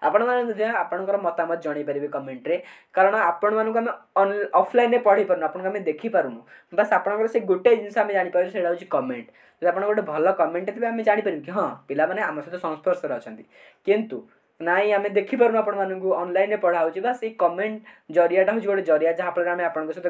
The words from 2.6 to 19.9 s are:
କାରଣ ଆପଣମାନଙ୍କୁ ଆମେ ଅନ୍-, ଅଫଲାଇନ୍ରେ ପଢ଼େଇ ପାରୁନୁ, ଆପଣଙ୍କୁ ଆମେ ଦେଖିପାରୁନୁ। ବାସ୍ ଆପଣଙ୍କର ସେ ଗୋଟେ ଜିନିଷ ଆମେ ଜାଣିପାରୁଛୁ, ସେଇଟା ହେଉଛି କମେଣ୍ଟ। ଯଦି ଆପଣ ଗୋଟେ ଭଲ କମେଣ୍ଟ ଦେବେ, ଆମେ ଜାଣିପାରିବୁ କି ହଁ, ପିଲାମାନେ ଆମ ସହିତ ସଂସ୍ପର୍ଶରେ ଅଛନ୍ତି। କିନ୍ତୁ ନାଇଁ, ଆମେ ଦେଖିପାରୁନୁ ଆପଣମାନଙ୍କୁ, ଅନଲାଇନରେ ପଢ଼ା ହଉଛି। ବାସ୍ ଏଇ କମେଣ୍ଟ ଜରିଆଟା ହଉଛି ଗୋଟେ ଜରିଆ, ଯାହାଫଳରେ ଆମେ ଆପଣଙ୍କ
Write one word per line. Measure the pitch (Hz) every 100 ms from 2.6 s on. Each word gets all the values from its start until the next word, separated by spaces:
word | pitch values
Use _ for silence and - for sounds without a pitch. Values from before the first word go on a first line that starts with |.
| - - _
କାରଣ | 185 190 220
ଆପଣମାନଙ୍କୁ | 170 170 208 220 220 226
ଆମେ | 233 - _ 190
ଅନ୍-, | 196 208 -
ଅଫଲାଇନ୍ରେ | 185 190 254 240 240
ପଢ଼େଇ | 214 202
ପାରୁନୁ, | 190 175
ଆପଣଙ୍କୁ | 160 185 185
ଆମେ | 208
ଦେଖିପାରୁନୁ। | 170 151 226 185 131 117 - - _
ବାସ୍ | 170 208
ଆପଣଙ୍କର | 185 196 208 226
ସେ | 233
ଗୋଟେ | 190 185 240 220
ଜିନିଷ | 208 214
ଆମେ | 202
ଜାଣିପାରୁଛୁ, | 196 180 180 180
ସେଇଟା | 196 170
ହେଉଛି | 175 -
କମେଣ୍ଟ। | 143 127 120 110 _ _ _
ଯଦି | 170
ଆପଣ | 185 202
ଗୋଟେ | 208
ଭଲ | 156 151 180
କମେଣ୍ଟ | 190 160 175 190
ଦେବେ, | 220 226
ଆମେ | 226
ଜାଣିପାରିବୁ | 214 208 208 151
କି | 147
ହଁ, | 196 147 110 -
ପିଲାମାନେ | 143 160 196
ଆମ | 180 151
ସହିତ | 170 180
ସଂସ୍ପର୍ଶରେ | 170 151 185 175 147
ଅଛନ୍ତି। | 117 117 110 - _ - _ -
କିନ୍ତୁ | 214 220 120 - _ _ _
ନାଇଁ, | 165 185 208
ଆମେ | 202 202
ଦେଖିପାରୁନୁ | 196 196 254 233 220
ଆପଣମାନଙ୍କୁ, | 208 202 190 190 185
ଅନଲାଇନରେ | 165 180 185 208 208
ପଢ଼ା | 180 170
ହଉଛି। | 165 185
ବାସ୍ | 185 247
ଏଇ | 220
କମେଣ୍ଟ | 220 175 175 214 214 - - -
ଜରିଆଟା | 165 170 185 190
ହଉଛି | 226 196
ଗୋଟେ | 196
ଜରିଆ, | 160 151 165
ଯାହାଫଳରେ | 170 175 175 175
ଆମେ | 180
ଆପଣଙ୍କ | 170 160 156